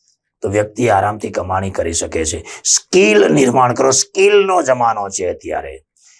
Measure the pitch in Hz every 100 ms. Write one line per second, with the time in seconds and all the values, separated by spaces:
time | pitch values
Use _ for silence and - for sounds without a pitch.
0 | _ _ _ _ 110 101 104 - 120 101
1 | 98 104 113 98 90 92 98 95 82 82
2 | 85 82 80 82 - - - - - 185
3 | 208 208 196 151 127 123 123 123 135 131
4 | - - 196 208 190 185 139 127 117 107
5 | 98 95 90 85 87 80 71 67 _ _
6 | _ _